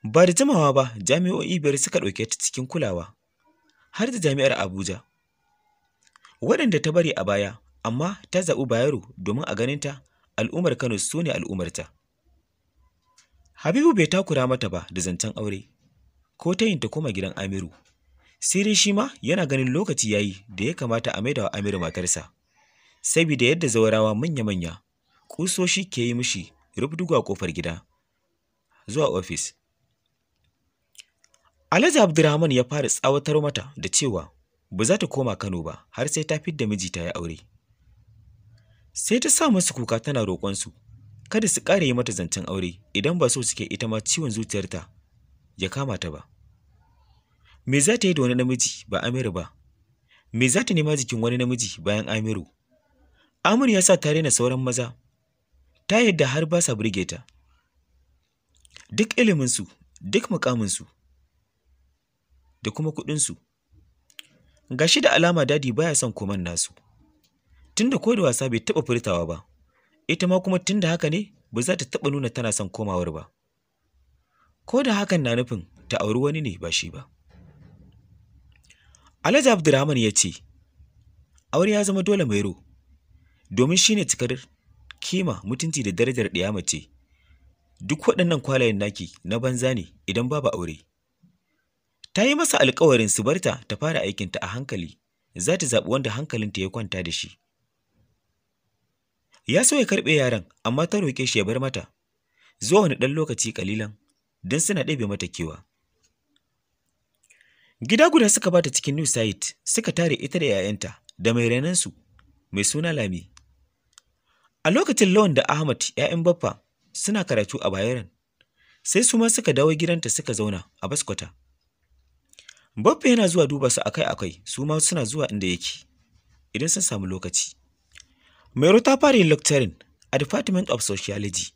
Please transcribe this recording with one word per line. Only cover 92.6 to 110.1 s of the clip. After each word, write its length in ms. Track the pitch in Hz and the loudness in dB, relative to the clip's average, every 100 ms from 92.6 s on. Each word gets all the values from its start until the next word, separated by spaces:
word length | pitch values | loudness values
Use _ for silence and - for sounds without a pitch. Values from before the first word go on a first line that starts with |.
| 131 123 160 127 107 | 4 6 6 6 4
su 140 | - | 0
barta 360 | 110 170 131 92 - | 0 0 -2 -4 -8
ta 80 | 104 | -6
fara 240 | 151 165 | -4 -2
aikinta 380 | 98 - 92 - | -4 -6 -8 -6
a 60 | 92 | -8
hankali, 520 | 110 135 101 82 - _ _ _ - | -10 -8 -8 -10 -14 _ _ _ -6
za 220 | 175 180 | -2 -2
ta 80 | 156 | 0
zaɓi 200 | 113 92 | -2 0
wanda 220 | 131 123 | -4 -2
hankalinta 500 | 110 151 117 107 98 | -6 -6 -4 -4 -4
ya 80 | 92 | -6
kwanta 340 | 117 104 95 | -6 -8 -8
da 80 | 85 | -6
shi. 240 | 80 - - _ _ _ _ _ _ _ _ _ _ _ _ _ _ _ _ _ _ _ _ - | -8 -10 -16 _ _ _ _ _ _ _ _ _ _ _ _ _ _ _ _ _ _ _ _ 0
Ya 160 | 143 254 | 2 4
so 100 | 294 | 2
ya 80 | 226 | 2
karɓe 300 | 196 - 156 | 0 2 2
yaran, 300 | 127 113 87 _ | 4 0 -6 _
amma 240 | 110 131 170 | -2 0 0
ta 100 | 208 | 0
roƙe 280 | 165 131 131 | -2 -2 -2
shi 120 | 113 | 0
ya 60 | 98 | 0
bar 140 | 123 | -2
mata, 320 | 135 - - _ _ _ _ _ _ _ | -4 -6 -12 _ _ _ _ _ _ _
zuwa 200 | 107 185 | 2 4
wani 140 | 190 135 | 4 2
ɗan 180 | 127 | 0
lokaci 380 | 151 156 117 113 | 0 -4 -2 -4
ƙalilan, 420 | 110 95 107 107 107 _ _ _ _ | -4 -4 -4 -6 -10 _ _ _ _
don 160 | - 135 | -4 -2
suna 240 | - 190 | 0 -2
ɗebe 240 | 127 151 104 | -2 -2 -4
mata 200 | 101 90 | -4 -6
kewa. 380 | - 82 80 _ _ _ _ _ _ _ _ _ _ _ _ _ _ _ _ _ _ _ _ _ _ | -6 -8 -8 _ _ _ _ _ _ _ _ _ _ _ _ _ _ _ _ _ _ _ _ _ _
Gida 280 | 117 220 320 | -2 4 6
guda 200 | 311 214 | 6 4
suka 220 | - 190 | 4 4
bata 180 | 175 156 | 2 2
cikin 260 | - - 143 | -2 -2 -2
New 100 | 147 | -2
Site, 500 | 120 110 95 - - | 0 -2 -2 -8 -10
suka 280 | - - 226 | -4 -2 -2
tare 220 | 160 170 | 0 0